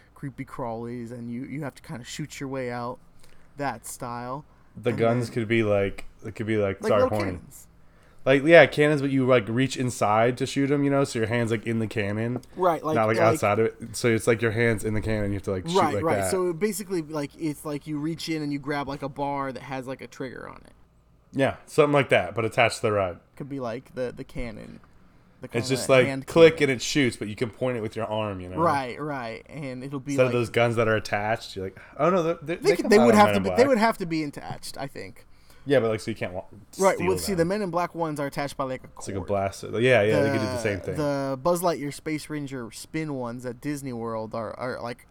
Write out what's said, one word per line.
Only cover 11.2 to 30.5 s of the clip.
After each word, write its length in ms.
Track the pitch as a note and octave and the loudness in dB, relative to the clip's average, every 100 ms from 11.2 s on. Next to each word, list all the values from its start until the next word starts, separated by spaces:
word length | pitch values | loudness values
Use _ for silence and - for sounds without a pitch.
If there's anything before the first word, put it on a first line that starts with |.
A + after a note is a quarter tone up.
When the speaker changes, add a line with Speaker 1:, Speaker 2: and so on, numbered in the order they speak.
| A2 | 0
Speaker 2:
hand's, 220 | A#2+ A#2 | 0 0
like, 160 | A2+ A2+ | 0 -2
in 120 | A2+ | -2
the 80 | A2 | -2
cannon. 560 | A#2 G2+ G#2 A#2 B2 - | -2 -2 -2 -2 -4 -8
Speaker 1:
Right, 300 | - F3+ D#3 | -2 0 0
like, 100 | D3 | 0
Speaker 2:
Not, 120 | A2+ A2 | 2 2
like, 100 | A2 | 4
Speaker 1:
like 100 | A2 | 4
Speaker 2:
outside 320 | A2 G#2 G#2 | 4 2 2
of 60 | A2+ | 0
it. 300 | - - - | -2 -12 -2
So 120 | B2 | 0
it's 180 | A2+ - | 2 2
like 160 | A#2 | 2
your 80 | A#2 | 2
hand's 340 | G#2+ A#2 A2 | 0 0 0
in 80 | G#2+ | -2
the 80 | G#2+ | -2
cannon, 240 | G#2 G#2+ | -2 -2
and 80 | G2+ | -2
you 40 | G2+ | -4
have 60 | |
to, 80 | - | -4
like, 140 | F#2+ E3 | -4 0
shoot 120 | F#3 | 2
Speaker 1:
Right, 160 | E3+ | 2
Speaker 2:
like 100 | G2+ | 0
Speaker 1:
right. 120 | D#3+ D#3 | 0 0
Speaker 2:
that. 140 | - | 0
Speaker 1:
So 220 | F#3 F3+ | 0 -2
basically, 480 | E3 G#3 G3+ F#3+ F#3+ | -2 -2 -4 -4 -6
like, 300 | D3 D#3 C#3+ - | -4 -6 -6 -6
it's 260 | D#3+ C#3+ | -6 -6
like 220 | D#3+ D3 D#3 | -8 -8 -6
you 120 | D3+ | -6
reach 300 | D3+ E3 - | -4 -6 -6
in 140 | D#3+ | -4
and 100 | D3 | -4
you 60 | C#3+ | -4
grab, 280 | C#3 D3 C3+ | -4 -4 -4
like, 120 | C#3 | -6
a 60 | C#3 | -8
bar 440 | C#3+ C#3+ C#3+ C3+ | -6 -6 -4 -6
that 100 | B2+ | -8
has, 240 | B2+ C3+ B2+ | -8 -8 -8
like, 160 | C3 | -10
a 40 | A#2+ | -12
trigger 400 | - C3+ - F#2 | -10 -10 -10 -14
on 100 | F2 - | -16 -20
it. 80 | - - _ _ _ _ | -20 -20 _ _ _ _
Speaker 2:
Yeah, 240 | C3 C3 F#2+ | 0 0 0
something 300 | - - D3 | -2 4 4
like 160 | D3 C3 | 4 4
that, 240 | A#2+ F2+ | 2 2
but 100 | A#2 | -2
attached 320 | A2 - A2+ - | -2 2 2 2
to 60 | |
the 100 | A2+ | 0
ride. 240 | G#2 F#2+ E2 _ - | 2 0 -4 _ -16
Speaker 1:
Could 120 | C#3+ | -12
be, 100 | C#3 | -8
like, 360 | B2 A2+ - | -8 -8 -10
the, 180 | - B2 | -8 -8
the 100 | - | -8
cannon. 560 | C3+ D3+ A#2+ G#2+ A#2 - - - - - _ _ | -12 -8 -8 -10 -14 -18 -20 -20 -20 -20 _ _
The 60 | C3 | -8
Speaker 2:
It's 60 | |
Speaker 1:
kinda 160 | A#2+ A2+ | -4 0
Speaker 2:
just, 200 | C3 A2+ | 0 4
like, 160 | C3 B2+ | 6 6
Speaker 1:
hand 200 | C3+ C3 | 0 0
Speaker 2:
click 320 | E3+ E3 D#3+ | 8 8 8
Speaker 1:
cannon. 140 | C#3+ | 0
Speaker 2:
and 60 | B2 | 0
it 40 | |
shoots, 320 | - D3+ C3 - | -2 2 2 0
but 100 | G#2 | -6
you 80 | G#2+ | -6
can 120 | A#2 | -6
point 300 | - B2+ B2 | -4 -4 -4
it 20 | |
with 160 | G#2+ A2+ | -6 -6
your 80 | |
arm, 360 | G2+ G#2+ G#2+ F#2+ | -4 -2 -2 -6
you 100 | F2+ | -8
know? 80 | F#2 | -2
Speaker 1:
Right, 420 | E3 C#3+ B2+ A2 | 0 0 -2 -8
right, 420 | D3 C#3 A#2 A2+ - | -8 -8 -8 -10 -12
and 340 | C3 C#3+ B2+ | -12 -10 -10
it'll 160 | C3+ C#3 | -10 -10
be, 140 | C3 | -2
Speaker 2:
Instead 120 | C#3 | 2
Speaker 1:
like, 100 | B2+ | 4
Speaker 2:
of 40 | A#2+ | 2
those 120 | A2+ | 0